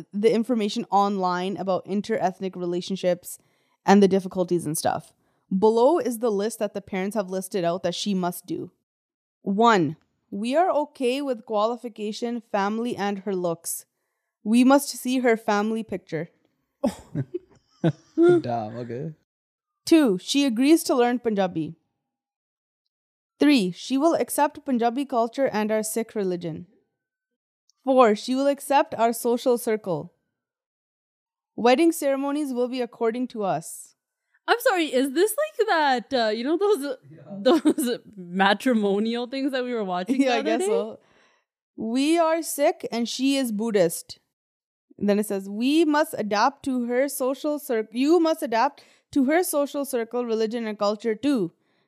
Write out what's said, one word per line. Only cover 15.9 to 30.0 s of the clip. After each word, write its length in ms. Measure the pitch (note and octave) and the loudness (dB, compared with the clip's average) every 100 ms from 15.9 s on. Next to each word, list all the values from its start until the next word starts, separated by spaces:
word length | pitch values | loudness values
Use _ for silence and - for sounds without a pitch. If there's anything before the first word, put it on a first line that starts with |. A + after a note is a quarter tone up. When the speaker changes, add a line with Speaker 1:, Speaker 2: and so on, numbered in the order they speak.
| F#3 - D#3 E3 _ _ _ _ _ | -10 -8 -10 -10 _ _ _ _ _
Speaker 2:
<laughs> 80 | B3 - - D#3 C3 F4+ _ _ _ _ E3+ - _ - | -6 -6 -12 -8 -6 -8 _ _ _ _ -2 -2 _ 2
Damn, 600 | E4+ F4 B2+ A#2 G#2+ A#2 | 4 4 2 -6 -6 -10
okay. 380 | A#2+ A#2 D#3 D#3 _ _ _ _ _ _ - | -10 -8 -10 -12 _ _ _ _ _ _ 4
Speaker 1:
Two, 320 | E4 C4+ F#3 | 6 6 2
she 260 | - C#4 | 0 0
agrees 380 | C#4 A3 C4+ D#4+ | 2 2 4 4
to 100 | - | 4
learn 240 | C#4 A#3+ B3 | 2 2 2
Punjabi. 560 | A#3 G3+ F#3 F3 D#3 E3 _ _ _ _ _ _ _ _ _ _ _ _ _ _ _ - | -2 0 -2 -2 -8 -10 _ _ _ _ _ _ _ _ _ _ _ _ _ _ _ 0
Three, 300 | C#4+ C#4 F3+ | 4 4 2
she 240 | E3+ - C4 | -4 -6 0
will 180 | D#4+ | 2
accept 500 | D#4 B3 - D4 D4+ C#4 | 2 -2 0 -2 -2 -4
Punjabi 380 | B3 A#3 A#3+ | 0 0 -2
culture 420 | C#4 A#3+ A#3 B3+ C4+ | -4 -2 -2 0 -2
and 240 | A3 G#3 | -2 -2
our 120 | A3 | -2
Sikh 320 | G#3+ A#3 A3+ | -2 -6 -6
religion. 520 | A3 F#3+ F3+ F3 D#3+ F3 _ _ _ _ _ _ _ _ _ _ _ | -4 -4 -4 -6 -10 -14 _ _ _ _ _ _ _ _ _ _ _
Four, 300 | B3+ B3+ A#3 G#3 | 0 4 6 4
she 180 | - | 0
will 140 | B3+ C#4 | 0 0
accept 460 | C#4+ - C#4 D#4 A3+ | -2 0 2 2 0
our 160 | A#3 | -2
social 440 | A#3 A#3+ A#3 C4+ A#3+ | 0 -2 0 0 0
circle. 560 | A#3+ G#3+ G3 D#3 | 0 -4 -4 -6